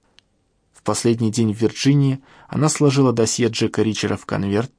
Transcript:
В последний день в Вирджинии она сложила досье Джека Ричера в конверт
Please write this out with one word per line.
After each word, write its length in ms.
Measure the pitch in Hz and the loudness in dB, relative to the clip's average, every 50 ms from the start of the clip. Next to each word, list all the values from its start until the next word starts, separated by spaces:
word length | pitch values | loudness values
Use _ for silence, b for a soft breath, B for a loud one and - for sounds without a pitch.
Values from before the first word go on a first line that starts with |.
| _ _ _ _ _ _ _ _ _ _ _ _ _ _ | _ _ _ _ _ _ _ _ _ _ _ _ _ _
В 100 | _ _ | _ _
последний 480 | - - 107 - - 117 117 113 117 110 | -6 -4 -4 0 0 0 0 0 0 -2
день 240 | 104 117 113 110 104 | 0 0 0 0 0
в 60 | 113 | 0
Вирджинии 600 | 117 107 - - - 135 143 143 139 135 131 135 B B B B B | -2 -2 -2 0 0 2 2 2 2 0 -2 -4 B B B B B
она 220 | B - 120 143 156 | B -4 -2 0 0
сложила 440 | - - 151 143 127 139 135 127 | 0 2 2 2 4 4 2 2
досье 360 | 117 120 110 110 - - 123 113 | 2 2 0 0 0 0 -2 -2
Джека 340 | 113 - 113 107 - - | 0 -2 -2 -2 0 0
Ричера 340 | 107 113 104 - - 101 104 | 0 0 -2 -2 -2 -4 -4
в 100 | - - | -6 -6
конверт 440 | - 101 101 98 98 98 104 123 - _ | -6 -4 -4 -2 -2 0 -2 -2 -4 _